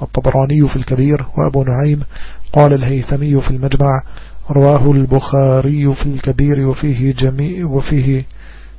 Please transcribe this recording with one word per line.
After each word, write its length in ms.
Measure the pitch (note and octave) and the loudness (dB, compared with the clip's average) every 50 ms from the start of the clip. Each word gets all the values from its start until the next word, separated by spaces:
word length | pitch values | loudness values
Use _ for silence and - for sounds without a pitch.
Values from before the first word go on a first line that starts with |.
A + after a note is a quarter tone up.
الطبراني 680 | D3 - - - B2 C3+ - F3 E3 C3+ D3 D3+ D3 C3 | -8 -6 -4 -2 0 0 2 2 0 2 2 2 2 2
في 80 | - | 0
الكبير 500 | C#3 A#2+ - C3 B2+ C3+ C#3+ D3 C#3+ C3 - - D3 | -2 -4 -2 -2 0 2 2 0 0 -2 -4 -4 -2
وأبو 260 | D3+ D3+ C3+ C#3 C3+ | -2 0 0 0 0
نعيم. 380 | C3 B2 B2+ C#3+ D3+ D3+ D3 C#3 - - - - - - - - - - | 0 0 0 0 0 0 -2 -4 -6 -8 -8 -8 -8 -8 -8 -6 -2 2
قال 200 | D3 D3 C#3+ C#3+ | 4 4 4 4
الهيثمي 680 | C3+ B2+ B2 C3+ C3 B2 - C#3+ C#3 D3 D3 C#3+ C3+ | 2 0 0 -2 -2 -2 -2 -2 -2 0 0 0 0
في 100 | B2+ C#3 | 2 0
المجمع: 520 | C3+ B2+ C3 C#3 C3+ - C#3 C#3 C3+ C3+ - - - - - - - - - - | 0 0 0 0 2 2 2 2 2 0 -4 -6 -12 -14 -14 -14 -12 -10 -6 -2
"رواه 420 | - C#3 C#3 C#3+ D3 C#3 B2+ D3 | 2 4 4 4 4 4 4 4
البخاري 1040 | C#3 C3+ C3+ B2+ C3 C3+ - - - C#3 C#3 C3+ C3 C3 C3+ C#3 D3 D3 C#3+ C#3 C3+ | 4 4 2 2 2 0 0 0 0 2 2 2 2 2 0 0 -2 0 0 0 0
في 100 | - - | 0 -2
الكبير 640 | C#3+ C3+ C3 - C3 B2+ - C#3+ C#3+ C#3+ C#3 C3+ C3 | -2 -2 -2 -2 -2 0 2 2 2 2 2 0 0
وفيه 460 | C3 - - D3 C3+ A#2 C3 C3+ C3 | -2 -2 -2 -2 -2 0 0 -2 0
جميع، 520 | B2+ C3+ C3 C3 C3+ C#3+ E3+ F3+ F#3 F3 | 0 0 0 0 -2 -4 -4 -4 -6 -6
وفيه 600 | D#3 C3+ C3+ B2+ - D#3 C#3 B2+ C3+ C3+ C3 C3 - - - - - - - - - - | -4 -2 -2 0 0 0 2 2 2 0 -2 -4 -6 -12 -16 -18 -18 -18 -20 -20 -20 -20